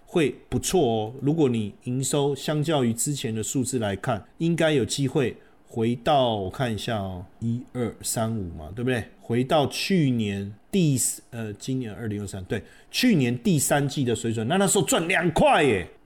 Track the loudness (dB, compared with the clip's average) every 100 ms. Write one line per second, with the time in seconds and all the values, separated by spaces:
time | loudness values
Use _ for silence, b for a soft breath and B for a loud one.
0 | -4 0 0 -2 -6 -4 0 2 2 2
1 | -4 -4 -2 2 2 2 -2 -6 -6 -4
2 | 0 0 0 -2 -2 -2 2 2 2 0
3 | -2 -2 -4 -4 -4 -2 -2 -2 -2 -2
4 | -2 -4 b b -2 2 2 2 0 0
5 | 0 0 -2 -4 b b _ -2 0 0
6 | 0 2 2 0 -4 -4 -4 -4 -4 -4
7 | -6 -8 -14 -8 -4 -4 -6 -6 -6 -6
8 | -8 -4 -2 -2 -6 -10 -14 -6 -2 -2
9 | -4 -14 -4 -2 2 2 2 -2 0 2
10 | 2 2 -2 -4 -8 -12 -4 0 2 2
11 | 0 -4 -12 -10 -10 -10 -6 -4 -6 -8
12 | -6 -6 -6 -10 -6 -6 B B B 0
13 | 2 4 2 0 2 2 4 2 0 0
14 | 0 0 -2 -2 0 2 2 2 2 0
15 | 2 0 2 4 6 6 6 4 0 -12